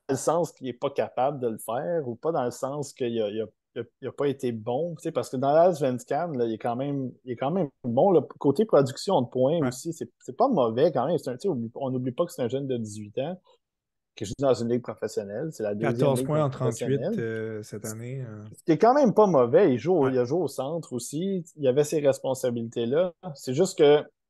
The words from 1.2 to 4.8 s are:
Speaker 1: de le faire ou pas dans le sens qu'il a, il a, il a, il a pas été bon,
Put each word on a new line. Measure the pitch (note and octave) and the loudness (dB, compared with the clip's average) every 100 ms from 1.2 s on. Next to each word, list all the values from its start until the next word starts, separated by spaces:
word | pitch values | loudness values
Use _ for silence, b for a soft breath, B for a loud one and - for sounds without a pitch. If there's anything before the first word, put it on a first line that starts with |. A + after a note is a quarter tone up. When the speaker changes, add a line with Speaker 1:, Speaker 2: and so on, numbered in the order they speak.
| C3 D3 | -2 -2
Speaker 1:
de | B2 | -4
le | G#2+ | -4
faire | - C3+ E3+ E3+ C3 | -6 -6 -2 -4 -4
ou | A2+ | -6
pas | D#3 | -4
dans | E3 B2 | -2 -2
le | |
sens | A#2+ C3 D3 C3+ | -4 -6 -6 -8
qu'il | - A#2+ A2+ | -6 -4 -2
a, | G#2 | -2
il | G#2+ | -4
a, | G#2+ _ _ B2 | -8 _ _ -12
il | |
a, | A#2 _ | -12 _
il | B2+ | -10
a | |
pas | - C#3+ | -4 -4
été | C3+ B2 | -2 -4
bon, | A2+ A2 B2 | -4 -4 -4